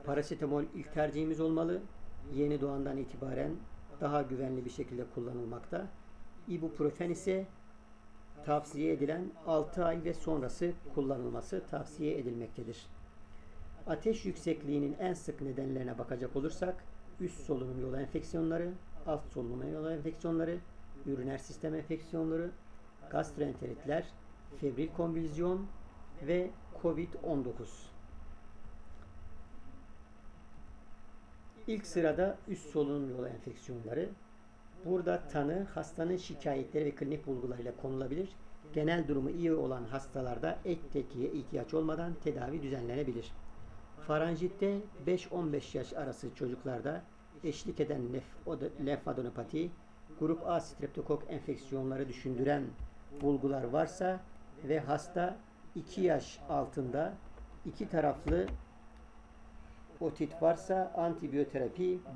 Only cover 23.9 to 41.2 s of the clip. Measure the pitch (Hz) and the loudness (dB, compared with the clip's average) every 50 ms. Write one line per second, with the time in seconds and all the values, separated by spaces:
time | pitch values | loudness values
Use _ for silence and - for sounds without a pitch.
23.9 | 147 165 165 - - - - - - - - - - - 151 139 120 123 160 - | 2 2 2 0 -6 -12 -14 -14 -14 -14 -14 -12 -6 0 0 0 2 2 0 0
24.9 | - - 165 165 - 104 - - 147 160 175 180 185 190 202 202 - - - - | 2 2 2 2 4 2 2 0 2 2 4 4 4 4 2 -2 -4 -6 -8 -10
25.9 | - - - - - - 143 143 170 180 180 185 - - - - - - - 170 | -12 -12 -12 -10 -8 -6 0 4 4 4 4 2 -2 -6 -10 -10 -8 0 2 2
26.9 | 156 147 175 175 - - - 170 151 139 123 123 113 - 113 - - - - - | 2 2 0 -2 -4 -4 0 2 2 2 2 2 -2 -4 -6 -8 -8 -10 -12 -12
27.9 | - - - - - - - - - - - - - - - - - - - - | -12 -12 -12 -10 -10 -8 -8 -8 -8 -8 -10 -10 -10 -8 -8 -8 -8 -8 -8 -8
28.9 | - - - - - - - - - - - - - - - - - - - - | -8 -8 -10 -10 -10 -10 -8 -6 -6 -6 -6 -6 -8 -8 -6 -6 -8 -8 -10 -12
29.9 | - - - - - - - - - - - - - - - - - - - - | -12 -12 -14 -14 -16 -12 -12 -12 -12 -12 -12 -12 -10 -10 -10 -10 -10 -12 -10 -10
30.9 | - - - - - - - - - - - - - 220 220 - 220 202 - - | -10 -10 -8 -10 -10 -12 -14 -14 -16 -14 -14 -14 -14 -6 -2 0 0 0 0 0
31.9 | - - - 156 151 165 180 196 196 - - - 190 - - - - 156 143 143 | 2 6 6 6 8 6 6 4 4 0 -2 -4 -4 -4 -4 0 2 4 4 4
32.9 | 143 143 139 131 123 127 123 127 127 120 - 127 117 - - - 123 117 113 107 | 4 2 0 0 0 -2 -2 -4 -4 -6 -8 -8 -10 -10 -8 -8 -8 -6 -4 -2
33.9 | 120 151 180 208 202 - - - - - - - - - - - - - - 165 | 0 0 0 0 -2 -8 -14 -18 -18 -18 -18 -20 -20 -20 -18 -18 -16 -8 0 2
34.9 | 185 180 170 175 180 175 - - - 151 139 147 160 190 196 - - 160 151 - | 2 4 4 4 2 2 0 0 2 2 4 4 4 2 0 0 -2 -4 -4 -4
35.9 | - - 165 170 185 180 - - 151 - - 151 139 135 131 - - 151 151 143 | -2 0 2 2 2 2 0 -4 -6 -2 0 2 2 2 0 2 2 2 2 2
36.9 | 143 - 147 139 151 151 - 143 131 123 123 120 - 123 120 123 120 - - 131 | 2 0 0 0 0 0 0 0 0 0 0 -2 -2 -2 -4 -4 -4 -2 -2 -2
37.9 | 135 131 131 123 139 165 196 190 - - - - - - - - - 156 151 160 | 0 0 0 0 0 0 -2 -2 -4 -10 -12 -12 -12 -12 -12 -2 0 2 4 6
38.9 | 170 170 156 139 143 135 131 143 - 170 170 165 160 151 135 131 131 123 120 - | 6 4 4 4 4 4 4 2 2 4 4 6 6 6 4 2 2 0 -2 -2
39.9 | 135 135 - - - 139 131 123 120 113 - 165 170 - - - 170 165 - - | -2 -2 -2 -2 -2 -2 0 0 0 0 0 0 0 0 0 0 0 0 0 0
40.9 | - 143 127 - - 120 | 0 0 0 0 0 0